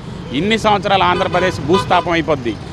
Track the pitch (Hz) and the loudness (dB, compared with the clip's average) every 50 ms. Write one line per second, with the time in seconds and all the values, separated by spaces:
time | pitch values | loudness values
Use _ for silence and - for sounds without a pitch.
0 | - - - - - - 120 139 180 208 226 208 208 214 208 196 165 202 196 190 | -10 -12 -12 -12 -10 -6 -4 -2 0 0 0 0 2 2 2 2 2 2 2 4
1 | 180 175 180 180 185 - 175 180 180 185 - - - 139 180 196 202 - 190 175 | 4 2 2 2 0 0 0 0 0 0 -2 -2 0 2 2 2 2 2 2 2
2 | 170 175 170 165 151 - 156 135 117 113 101 - - - | 2 0 0 0 0 0 -2 -2 -2 -4 -6 -6 -8 -12